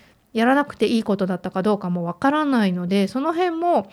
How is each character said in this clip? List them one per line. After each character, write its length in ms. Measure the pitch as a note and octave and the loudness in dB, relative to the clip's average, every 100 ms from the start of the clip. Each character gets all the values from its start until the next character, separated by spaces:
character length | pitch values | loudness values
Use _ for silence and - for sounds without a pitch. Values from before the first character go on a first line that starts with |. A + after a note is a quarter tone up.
| - _ _ | -20 _ _
や 120 | A3+ | 0
ら 100 | A#3 | 2
な 100 | C#4 | 2
く 120 | C#4+ - | 0 -2
て 100 | G#3 | 0
い 120 | A#3 | 0
い 20 | |
こ 140 | G#3+ G3+ | 0 0
と 100 | F#3+ | 0
だ 80 | |
っ 60 | F3+ | -2
た 100 | F#3 | -4
か 140 | F#3 | -2
ど 100 | F#3+ | 0
う 40 | G3+ | 0
か 100 | F#3 | -2
も 140 | F3 | -4
わ 100 | E3+ | -4
か 160 | F3 C4+ | -2 0
ら 140 | D4 | 0
な 200 | D4+ B3+ | 2 2
い 80 | G3+ | 2
の 140 | F3+ F3 | 0 0
で、 220 | G3 F#3+ | 0 0
そ 120 | B3 | -2
の 120 | D4+ | -2
辺 240 | E4 F4+ E4 | 0 -2 0
も、 340 | F4 D#4 G3+ | 0 0 -2